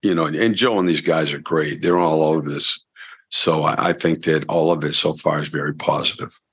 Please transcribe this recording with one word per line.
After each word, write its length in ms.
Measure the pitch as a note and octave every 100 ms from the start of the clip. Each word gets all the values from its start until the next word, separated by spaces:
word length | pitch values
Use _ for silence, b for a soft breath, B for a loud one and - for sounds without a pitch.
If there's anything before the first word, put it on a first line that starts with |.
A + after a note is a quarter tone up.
you 120 | -
know, 120 | B2 D3
and, 100 | D#2
and 180 | A2+
Joe 260 | G2 B2+ G#2+
and 100 | F2+
these 100 | D#2
guys 340 | E2+ D#2+ D2+
are 60 | D2
great. 420 | D2 D#2+ D2+ D2+
They're 160 | E2+ F2+
all 240 | E2+ D#2
over 200 | D#2 D#2+
this. 420 | D2 C#2+ - - _ B B B B
So 340 | - - D#2+
I, 260 | D2+ - F2
I 40 |
think 320 | F2 E2+ D#2+ -
that 180 | D#2 D2
all 240 | E2 D#2+
of 100 | E2
it 120 | D2 D2
so 180 | -
far 260 | D#2 - D2+
is 80 | D2
very 260 | D2+ C#2+
positive. 640 | D2+ - D2 - - D#2 _ _